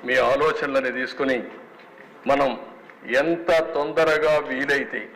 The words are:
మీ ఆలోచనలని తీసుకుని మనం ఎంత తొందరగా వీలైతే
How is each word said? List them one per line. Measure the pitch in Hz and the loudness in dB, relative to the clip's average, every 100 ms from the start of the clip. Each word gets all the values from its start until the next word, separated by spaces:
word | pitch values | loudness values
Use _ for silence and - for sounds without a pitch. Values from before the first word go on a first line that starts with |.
మీ | 127 127 | 0 2
ఆలోచనలని | 120 139 156 147 147 135 127 | 2 4 2 0 0 0 0
తీసుకుని | 123 123 - 135 123 107 - - - - - - - 123 | -4 -6 -4 -2 -2 -4 -14 -20 -20 -20 -20 -20 -12 0
మనం | 139 139 113 - - - - - 127 | 2 2 -2 -12 -20 -20 -20 -2 0
ఎంత | 156 165 - 165 - | 0 -2 2 2 2
తొందరగా | 147 151 156 160 151 156 151 | -2 -2 2 2 4 2 2
వీలైతే | 143 131 139 139 120 117 110 | 0 -4 0 0 -2 -8 -12